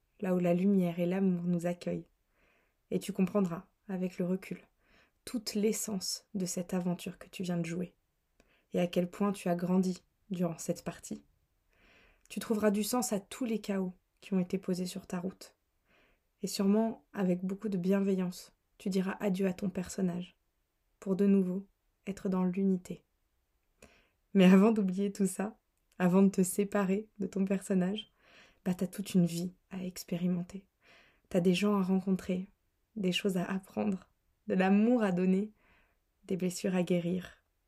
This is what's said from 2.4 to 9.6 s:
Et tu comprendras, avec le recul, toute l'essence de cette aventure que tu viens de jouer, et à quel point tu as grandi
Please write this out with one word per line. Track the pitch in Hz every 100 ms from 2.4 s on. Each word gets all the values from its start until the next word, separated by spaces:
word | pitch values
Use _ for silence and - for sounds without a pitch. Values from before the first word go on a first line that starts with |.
| _ _ _ _ _
Et | 185
tu | -
comprendras, | 190 185 208 190 165 - _ -
avec | 190 185 -
le |
recul, | 175 190 - 180 - _ _ _ _ _
toute | - 247 -
l'essence | 214 208 208 - 202 - - _
de | 196 180
cette | - 175
aventure | 185 180 175 - -
que | -
tu | -
viens | 180 175
de | 165
jouer, | 170 180 _ _ _ _ _ _ _ _
et | 180
à | 180
quel | 180 180
point | - 202
tu | 196 185
as |
grandi | 175